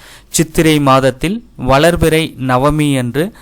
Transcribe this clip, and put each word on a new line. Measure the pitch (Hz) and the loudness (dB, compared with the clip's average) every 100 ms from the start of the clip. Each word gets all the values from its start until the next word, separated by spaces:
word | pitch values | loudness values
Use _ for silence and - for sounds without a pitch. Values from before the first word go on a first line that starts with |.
| - - - | -20 -20 -6
சித்திரை | - 160 - 160 151 139 | -4 -2 0 2 2 2
மாதத்தில் | 131 131 127 160 226 - - 127 | 2 2 -2 -4 -6 -10 -8 -2
வளர்பிறை | 135 165 175 160 160 156 127 131 | 2 2 2 0 0 -2 -6 -4
நவமி | 127 143 156 147 135 | 0 0 0 0 -2
என்று | 123 131 190 - | -2 -4 -6 -8